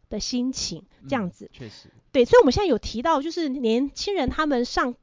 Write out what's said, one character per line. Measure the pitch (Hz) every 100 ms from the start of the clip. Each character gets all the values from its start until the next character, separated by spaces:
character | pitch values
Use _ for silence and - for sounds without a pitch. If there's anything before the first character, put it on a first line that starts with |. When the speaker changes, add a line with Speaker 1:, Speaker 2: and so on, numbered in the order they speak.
| -
Speaker 1:
的 | 214
心 | - 247 247
情， | 262 - 165 - _
Speaker 2:
嗯。 | 135
Speaker 1:
这 | 254
样 | 185
子。 | - -
Speaker 2:
确 | - 120
实。 | - - - _
Speaker 1:
对， | 277
所 | 240 494
以 |
我 |
们 | 339
现 | 247
在 | 403
有 | 220
提 | - 220
到， | 285 311
就 | 294
是 | 330 311
年 | 262 233 233 277
轻 | - -
人 | 392 254
他 | 254 311
们 | 254
上 | 240 - 285 240